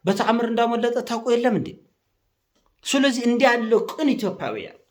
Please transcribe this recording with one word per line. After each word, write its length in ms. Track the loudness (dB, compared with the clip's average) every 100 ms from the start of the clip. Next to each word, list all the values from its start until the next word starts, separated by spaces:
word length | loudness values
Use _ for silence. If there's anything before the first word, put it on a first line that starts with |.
| 0
በተአምር 400 | 0 0 0 0
እንዳመለጠ 520 | 0 0 0 0 -2
ታውቁ 240 | -4 -4 0
የለም 280 | 2 2 0
እንዴ? 140 | -4 -12 _ _ _ _ _ _ _ _ _ _ -4
ስለዚህ 380 | 2 2 2
እንዲህ 220 | 0 4 4
ያለው 340 | 2 2 0 0
ቅን 220 | -2 -2
ኢትዮጵያውያን 680 | 0 -4 -4 -8 -8 -12 -18 _